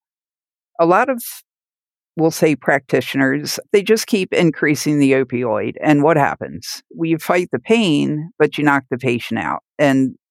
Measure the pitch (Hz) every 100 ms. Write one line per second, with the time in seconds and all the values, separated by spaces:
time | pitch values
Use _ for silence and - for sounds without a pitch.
0 | _ _ _ _ _ _ _ - 170 190
1 | 262 247 - - _ _ _ _ _ _
2 | _ - 160 - 160 139 - 143 - 135
3 | - 135 135 147 147 - - 208 196 208
4 | - 214 185 170 170 - 151 147 165 147
5 | 135 135 127 120 120 107 110 - - 147
6 | 147 160 120 73 69 80 - - - 160
7 | 165 160 - 180 180 127 - 226 202 147
8 | 139 151 165 - 151 151 147 139 - 123
9 | 131 120 - 107 73 76 - - 143 135
10 | 131 - _